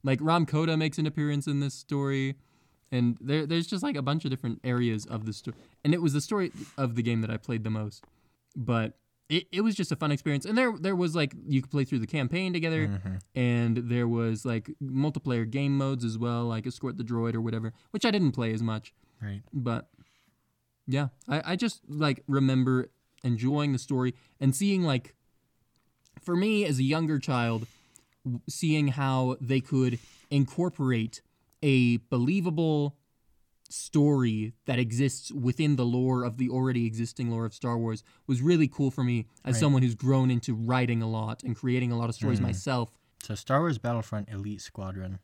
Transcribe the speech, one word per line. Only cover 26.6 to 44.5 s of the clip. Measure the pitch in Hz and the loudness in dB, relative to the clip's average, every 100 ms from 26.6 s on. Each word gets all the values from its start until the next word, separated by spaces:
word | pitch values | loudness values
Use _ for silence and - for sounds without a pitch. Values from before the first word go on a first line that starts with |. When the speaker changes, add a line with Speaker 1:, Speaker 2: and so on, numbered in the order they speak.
Speaker 1:
as | 196 131 | 2 2
a | |
younger | 135 156 160 147 | 2 2 0 -2
child, | 143 127 117 113 117 _ _ _ _ _ | 0 0 0 -2 -6 _ _ _ _ _
w-, | 131 120 - | -8 -6 -8
seeing | - 160 151 147 | -4 0 2 2
how | 131 135 131 127 131 | 0 0 2 0 -2
they | 123 135 | 0 -2
could | 131 135 127 120 - - _ | 0 0 2 0 -8 -20 _
incorporate | 143 135 - 180 - 131 120 110 - _ _ _ _ | 0 2 0 -4 0 0 0 -2 -8 _ _ _ _
a | 147 135 123 117 - | 4 6 6 4 0
believable | 127 123 196 175 160 160 151 143 - _ _ _ _ _ _ _ | 0 2 2 0 0 2 2 0 -4 _ _ _ _ _ _ _
story | - - 151 147 143 123 110 107 - - | -14 0 4 6 6 4 0 -4 -8 -4
that | 123 | 0
exists | 120 117 139 - - | 0 2 0 0 -10
within | 147 123 127 151 139 | -2 -2 2 2 4
the | 120 | 2
lore | 123 127 127 | 2 2 2
of | 123 117 | -2 -2
the | 127 | -2
already | 127 131 123 117 | 0 0 0 0
existing | 110 117 - 120 | -2 -6 -4 -4
lore | 113 113 | -2 -4
of | |
Star | - 123 117 | -6 -4 -2
Wars | 113 110 - _ - | -2 -4 -10 _ -2
was | 127 | 0
really | 143 175 151 | 4 6 4
cool | - 135 | 2 -2
for | 131 | 0
me | 123 120 110 _ | 0 0 -4 _
as | - 117 | -2 2
Speaker 2:
Right. | |
Speaker 1:
someone | 151 135 | 4 6
who's | 127 113 | 4 2
grown | 127 135 127 | 2 4 4
into | 123 123 | 2 0
writing | 113 113 127 123 117 | -4 0 2 2 0
a | 113 | 0
lot | 113 110 113 | -4 -4 -6
and | - 117 | -6 -4
creating | 131 123 123 | 0 0 0
a | 117 | 0
lot | 117 | -2
of | 113 | -2
stories | - 113 | 0 2
Speaker 2:
Mm. | |
Speaker 1:
myself. | 95 92 - 127 117 _ _ _ | 0 -2 -2 -2 -2 _ _ _
Speaker 2:
So | - 104 | -10 -10
Star | - 135 | 0 2
Wars | 170 120 | 2 -2
Battlefront | 120 117 110 107 101 | -2 -2 -4 -6 -6
Elite | 101 101 | -8 -8